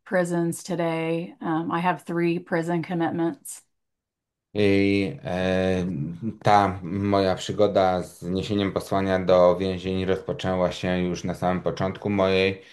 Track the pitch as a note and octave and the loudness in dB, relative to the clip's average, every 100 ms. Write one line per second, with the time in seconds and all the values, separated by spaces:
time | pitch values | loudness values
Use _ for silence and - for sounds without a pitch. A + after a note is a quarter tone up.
0 | - F#3 F3 E3+ E3+ - - E3+ E3 E3 | -4 -2 0 0 -2 -4 -6 -4 -2 -2
1 | D#3+ E3 F3 - F3 D#3+ E3+ E3+ F3+ E3+ | -2 -4 -6 -8 -4 -4 -2 -2 -2 -2
2 | - E3+ E3+ F3 - E3+ E3 F3 D#3+ E3+ | -4 0 0 0 -2 -2 0 -2 -2 -2
3 | E3 E3+ E3 - - - _ _ _ _ | -2 -2 -4 -4 -12 -20 _ _ _ _
4 | _ _ _ _ _ G#2 G2+ G2 G2 G2+ | _ _ _ _ _ 0 4 4 4 2
5 | G2 - F#2 F2+ F#2 F#2 F#2 F#2 F2+ D2 | -2 -6 -6 -2 0 2 2 0 -2 -4
6 | D2+ E3+ A2 - G#2+ G#2 G2 F#2 E2+ G2 | -6 -6 -8 -2 4 4 4 0 -6 -2
7 | G2+ G2 F#2+ F2+ - F#2+ G2+ G2 F#2 F2+ | 0 2 2 0 -2 2 2 4 2 2
8 | E2+ - F2 F#2+ F#2 G2+ G2 F2+ - G2 | -4 -8 -6 -4 -2 0 0 -2 -2 0
9 | F#2+ F#2 F2+ F#2 F2+ F2 F#2+ F2+ F#2 F#2+ | 2 2 4 6 6 4 0 -4 -4 -2
10 | F#2 F#2 - F2 F#2 F#2 F2 - F#2 F2+ | 0 -2 -2 -4 -2 0 0 -2 -2 0
11 | F2+ F2 F#2 E2 F2+ F#2 E2+ E2 F#2+ F#2 | -2 -4 -6 -4 -2 -2 -2 -2 -4 -4
12 | G#2 G2 F#2+ F#2+ F#2+ G2 - | -4 0 2 2 2 -2 -10